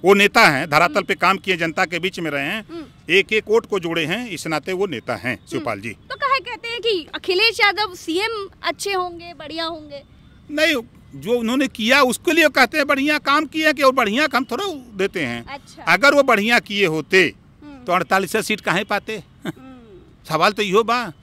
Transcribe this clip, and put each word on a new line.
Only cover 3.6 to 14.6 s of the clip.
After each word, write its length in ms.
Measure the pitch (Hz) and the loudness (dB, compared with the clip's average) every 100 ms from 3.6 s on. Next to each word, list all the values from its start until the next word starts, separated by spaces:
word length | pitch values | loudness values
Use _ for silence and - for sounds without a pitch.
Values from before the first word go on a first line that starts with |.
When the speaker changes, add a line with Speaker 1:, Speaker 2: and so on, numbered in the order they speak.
| 208 | 0
Speaker 1:
को 140 | 202 | -6
जोड़े 240 | 170 165 | -4 -4
हैं, 260 | 151 190 247 | -2 -4 -6
इस 160 | 170 - | -10 -6
नाते 260 | 156 147 | -6 -4
वो 140 | 185 196 | -4 -4
नेता 280 | 185 - | -4 -6
हैं, 180 | 117 120 | -6 -4
Speaker 2:
हम्म। 180 | 113 - | -6 -6
Speaker 1:
शिवपाल 300 | 135 113 107 | -8 -6 -6
जी। 80 | 110 | -8
Speaker 2:
तो 280 | 101 - 403 | -14 -14 -8
कहे 220 | 554 523 | -2 -2
कहते 280 | - 453 466 | -4 -12 -10
हैं 120 | 466 | -6
कि 260 | 466 392 294 | -2 -4 -4
अखिलेश 460 | 311 - 359 453 415 | -14 -4 0 0 2
यादव 340 | 403 381 415 | 0 2 -4
सीएम 540 | 359 - 320 440 440 392 - | -6 -6 -4 -4 -6 -10 -8
अच्छे 300 | 339 349 403 | -8 -6 -6
होंगे, 400 | 392 359 339 339 339 | -4 -6 -10 -18 -18
बढ़िया 260 | 302 320 | -14 -8
होंगे? 380 | 330 330 302 285 - - - - - | -8 -10 -14 -18 -20 -20 -20 -20 -12
Speaker 1:
नहीं, 240 | 302 320 294 226 - - 139 | -2 0 0 -4 -18 -20 -14
जो 180 | 147 240 | -2 -2
उन्होंने 300 | 226 254 269 | 0 0 -2
किया 340 | - 220 269 | -2 2 4
उसके 300 | 262 233 - | 4 2 0
लिए 160 | 320 311 | 4 4
कहते 300 | 269 254 311 | 4 0 2
हैं 80 | 302 | 0
बढ़िया 320 | 277 277 302 | 0 0 0
काम 260 | - 285 | 2 0
किया, 280 | 311 311 311 | 0 0 0
कि 100 | 285 | 4
और 100 | 277 | 2
बढ़िया 340 | 262 220 214 302 | 4 0 0 0
काम 180 | 254 | 0
थोड़ा 200 | 262 233 | -2 -6